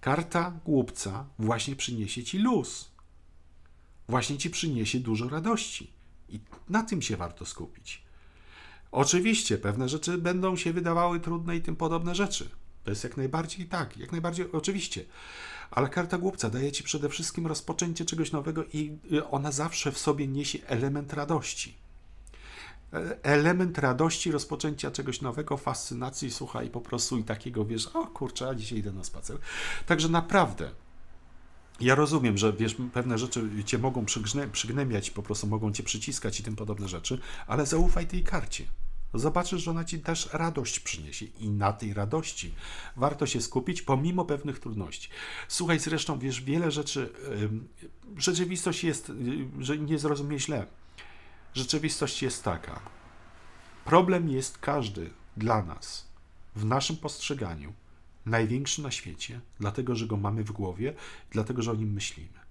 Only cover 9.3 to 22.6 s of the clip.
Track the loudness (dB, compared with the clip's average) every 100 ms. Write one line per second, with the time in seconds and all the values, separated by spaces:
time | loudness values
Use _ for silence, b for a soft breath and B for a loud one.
9.3 | 4 4 2 2 0 0 0 0 0 2
10.3 | 2 2 2 0 2 2 4 4 2 0
11.3 | -2 0 0 0 0 2 2 0 2 2
12.3 | 0 -6 -10 -14 -10 -4 -4 -4 -2 0
13.3 | 0 -2 -6 -4 -2 -4 -6 -6 -2 -2
14.3 | -2 -2 0 0 0 -2 -6 -10 B B
15.3 | B B B B 2 2 2 0 2 0
16.3 | 0 -2 0 0 -2 -4 -2 -2 -2 -4
17.3 | -2 -2 -2 -4 0 0 0 -2 0 0
18.3 | 0 0 -2 -2 -2 -4 -6 2 2 2
19.3 | 0 0 0 0 0 -2 0 2 2 2
20.3 | 0 -2 -4 -2 2 2 0 -2 -4 2
21.3 | 2 2 -6 -6 -10 -20 -20 -20 -18 -18
22.3 | B B B